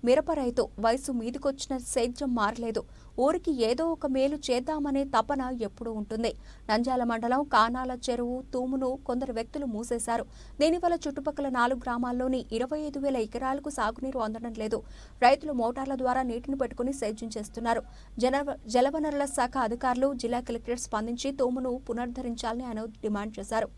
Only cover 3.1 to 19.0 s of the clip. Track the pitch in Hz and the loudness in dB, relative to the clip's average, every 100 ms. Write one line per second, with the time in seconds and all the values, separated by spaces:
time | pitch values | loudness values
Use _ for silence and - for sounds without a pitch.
3.1 | - 262 349 349 277 220 254 330 320 294 | 2 4 4 2 2 2 4 2 0 0
4.1 | 262 269 294 - 247 254 311 285 277 277 | 2 2 0 0 0 0 -2 0 0 2
5.1 | 311 330 285 254 254 208 - 233 214 208 | 2 2 0 -2 -2 -6 -6 -8 -6 -4
6.1 | 220 233 - - - - 214 240 254 240 | -2 -2 -2 -12 -18 0 2 2 2 2
7.1 | 226 233 254 285 262 226 247 254 254 - | 0 2 2 4 6 6 4 -4 -6 -2
8.1 | 240 240 247 262 262 254 262 262 269 - | -2 -2 -4 -4 -4 -2 0 0 -2 -2
9.1 | 247 269 226 240 302 277 208 233 233 226 | -2 -2 -4 -4 -4 -4 -4 -2 -4 0
10.1 | 233 - - - - 302 349 349 330 311 | -2 -4 -12 -16 2 4 4 2 2 -2
11.1 | 277 277 294 277 254 240 254 262 240 247 | -4 -4 -2 -2 2 4 2 -2 -2 0
12.1 | 247 254 262 - 220 254 302 302 285 277 | 0 0 0 0 -2 0 -2 -2 -2 0
13.1 | 262 220 - 262 277 277 285 214 226 262 | 2 0 -2 -2 -2 -4 -2 -2 -2 -4
14.1 | 262 220 226 233 220 214 247 - - - | -2 -2 -2 -6 -4 -2 -2 -6 -16 -16
15.1 | - 247 277 302 269 233 247 269 269 254 | 6 8 8 2 0 0 0 -4 -2 0
16.1 | 254 254 233 240 277 247 - 247 269 214 | 0 0 -4 -4 -2 -2 0 -4 -2 -4
17.1 | 214 226 214 208 - 233 247 - - - | -4 -8 -8 -8 -4 0 0 -2 -14 -14
18.1 | - 247 269 285 - 226 240 262 311 | 0 2 2 0 -6 0 4 4 4